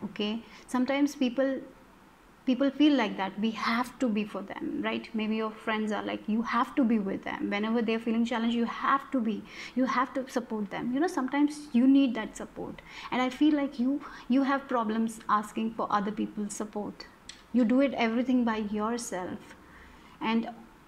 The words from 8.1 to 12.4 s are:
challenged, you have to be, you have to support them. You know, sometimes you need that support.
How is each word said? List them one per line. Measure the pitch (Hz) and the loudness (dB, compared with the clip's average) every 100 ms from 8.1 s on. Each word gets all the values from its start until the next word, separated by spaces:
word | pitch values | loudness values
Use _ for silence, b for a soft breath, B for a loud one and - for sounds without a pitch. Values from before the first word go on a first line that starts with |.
| 226 233 | 0 2
challenged, | 240 226 233 | 0 0 0
you | 233 | 0
have | - - 269 - | -2 0 0 0
to | 269 | -2
be, | 220 202 - B B B | 0 -2 -6 B B B
you | 254 | 0
have | 247 254 277 | 2 -2 -2
to | 254 | -4
support | 254 247 220 196 | -4 -4 -4 -4
them. | 175 233 | -4 -2
You | 254 | 0
know, | 359 | 0
sometimes | 359 262 285 294 - - | 0 0 2 2 0 0
you | 233 262 | 4 8
need | 277 277 226 | 8 6 2
that | 214 | -6
support. | - | -10